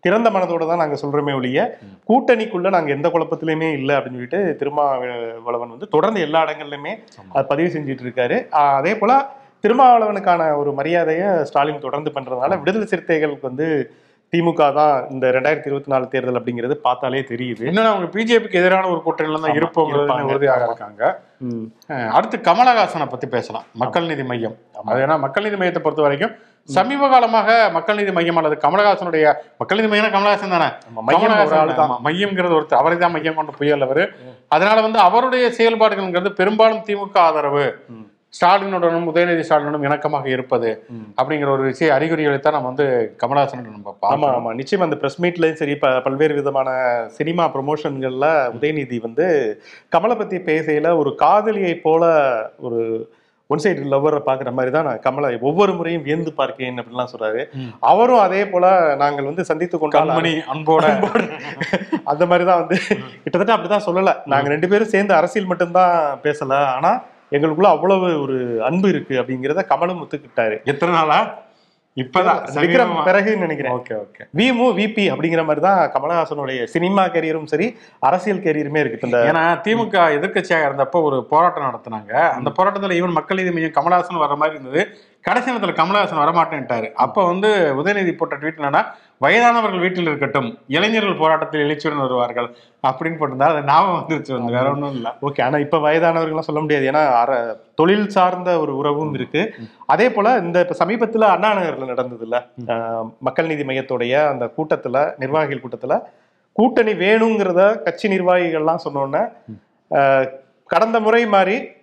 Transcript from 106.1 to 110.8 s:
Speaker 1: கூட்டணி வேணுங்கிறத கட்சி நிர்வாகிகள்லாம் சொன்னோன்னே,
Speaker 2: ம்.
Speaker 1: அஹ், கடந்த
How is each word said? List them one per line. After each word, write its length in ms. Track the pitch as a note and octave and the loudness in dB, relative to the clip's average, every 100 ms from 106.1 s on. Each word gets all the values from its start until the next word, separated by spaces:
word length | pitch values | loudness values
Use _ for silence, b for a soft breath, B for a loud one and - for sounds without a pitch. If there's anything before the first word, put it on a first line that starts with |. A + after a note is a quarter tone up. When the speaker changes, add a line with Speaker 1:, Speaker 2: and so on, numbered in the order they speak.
| B B B B - | B B B B 2
Speaker 1:
கூட்டணி 380 | A#3+ B3+ A3 | 2 4 0
வேணுங்கிறத 880 | G3 F#3 A3 A3+ A3 F#3+ F3 G3 A3 | 2 2 4 2 0 0 4 4 2
கட்சி 240 | - E3 G#3+ | -4 -4 -2
நிர்வாகிகள்லாம் 760 | F#3+ F3+ F3+ E3+ D#3+ D#3 E3 | 0 2 2 2 0 0 -2
சொன்னோன்னே, 400 | D#3+ C#3 C#3 D3+ A3+ - - | -4 -4 -2 -2 -4 -6 -20
Speaker 2:
ம். 120 | G#2+ _ _ _ | -20 _ _ _
Speaker 1:
அஹ், 360 | D3 C#3 C3+ C3 - _ _ _ | 0 4 2 0 -6 _ _ _
கடந்த 300 | E3+ | 0